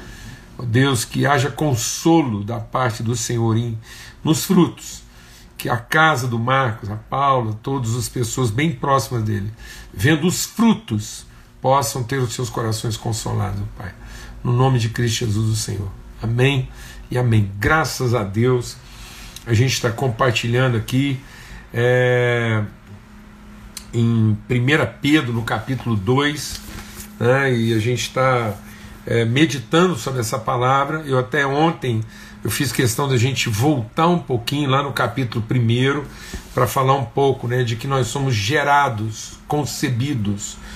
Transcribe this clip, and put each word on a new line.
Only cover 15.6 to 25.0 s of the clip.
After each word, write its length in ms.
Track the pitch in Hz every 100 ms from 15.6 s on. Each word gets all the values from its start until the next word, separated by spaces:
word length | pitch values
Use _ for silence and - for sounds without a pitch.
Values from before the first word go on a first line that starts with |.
| - 101 98 - - -
Amém 460 | 113 117 135 139 127 - - - -
e 80 | 127
amém. 320 | 123 110 98 101
Graças 560 | 147 156 143 - 127
a 100 | 120
Deus, 520 | 98 104 123 127 120 - - - - - - - -
a 80 |
gente 260 | 110 131 -
tá 120 | 117
compartilhando 840 | 110 135 - 135 107 117 123 131 117
aqui, 440 | 110 127 139 131 - - - - -
é, 920 | 120 123 127 123 123 123 120 117 110 101 - - - - - - - - - - - -
em 420 | 120 117 117 110 107 -
Primeira 400 | 123 123 151 131
Pedro, 440 | -